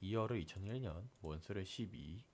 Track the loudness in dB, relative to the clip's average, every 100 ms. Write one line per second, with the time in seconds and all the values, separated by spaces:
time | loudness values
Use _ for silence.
0 | 2 4 6 4 0 -4 -2 0 0 -2
1 | -6 -6 -4 -4 -2 -2 0 -2 -2 -2
2 | -6 -8 -10